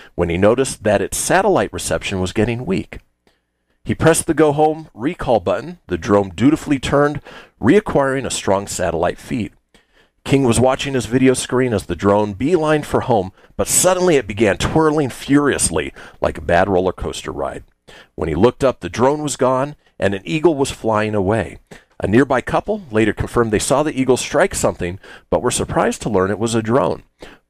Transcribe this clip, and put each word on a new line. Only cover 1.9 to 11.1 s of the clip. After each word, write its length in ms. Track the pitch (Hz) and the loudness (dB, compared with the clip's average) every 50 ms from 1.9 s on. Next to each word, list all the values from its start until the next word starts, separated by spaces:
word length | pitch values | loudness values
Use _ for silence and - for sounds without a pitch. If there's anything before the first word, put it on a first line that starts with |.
| - 82 - - 101 92 | -4 -4 -4 -4 -4 -4
was 120 | 92 92 | -4 -2
getting 340 | - 110 107 113 117 117 127 | 0 0 0 0 0 -4 -4
weak. 320 | 160 190 - - - - - - _ _ _ _ _ _ _ _ _ _ _ _ _ _ _ _ | -4 -4 -4 -4 -8 -14 -18 -18 _ _ _ _ _ _ _ _ _ _ _ _ _ _ _ _
He 100 | - 107 | -6 -4
pressed 320 | - - 196 165 - - | 2 4 4 4 4 0
the 80 | - 165 | -2 2
go 180 | 139 156 151 | 4 4 4
home 380 | 139 147 156 156 156 160 160 - | 4 2 2 0 0 -4 -10 -18
recall 480 | _ 101 113 151 175 - - 147 120 104 | _ -6 -6 -6 -6 -4 -2 0 0 0
button. 380 | 87 98 92 101 127 160 180 - _ | 2 0 -2 -2 -4 -10 -14 -16 _
The 100 | - 90 | -6 -6
drone 320 | 80 80 113 101 101 98 95 | -6 0 2 2 2 2 0
dutifully 500 | 90 85 110 139 160 156 - 151 147 131 | -2 2 2 2 2 2 0 -4 -4 -2
turned, 440 | - - - 143 147 147 151 143 - - - - - _ _ _ | -2 0 2 2 2 2 0 -6 -10 -14 -20 -20 -20 _ _ _
reacquiring 680 | - 110 170 208 - - - 156 139 135 131 135 120 | 2 4 4 4 2 2 0 0 0 2 -2 -4 -4
a 40 | 87 | -6
strong 360 | - - - - 98 98 101 | -8 -6 -2 0 0 0 -2
satellite 500 | 98 - - 90 87 80 80 85 90 - | -4 -6 -4 -4 -2 0 0 -2 -2 -4
feed. 360 | - - - 139 127 98 - - _ _ _ _ _ _ _ _ _ _ _ _ _ _ | -6 -10 -8 -6 -6 -6 -6 -8 _ _ _ _ _ _ _ _ _ _ _ _ _ _
King 180 | - - 139 139 | 0 2 2 4
was 160 | 120 110 110 | 2 2 4
watching 320 | 123 127 131 135 - 143 | 4 2 2 0 -4 -4
his 140 | 135 131 107 | -4 -4 -4
video 260 | 104 | 0